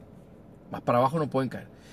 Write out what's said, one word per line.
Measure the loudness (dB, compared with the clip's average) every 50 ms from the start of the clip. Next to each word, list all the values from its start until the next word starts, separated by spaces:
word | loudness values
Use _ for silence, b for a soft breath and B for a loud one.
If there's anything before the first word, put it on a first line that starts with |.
| -20 -20 -20 -20 -20 -20 -20 -20 -20 -20 -20 -20 -16 -12
Más | -12 -6
para | -2 2 4 4
abajo | 4 2 2 0
no | -2 -2
pueden | 0 -2 -2 -2
caer. | -4 -8 -12 -14 B B B B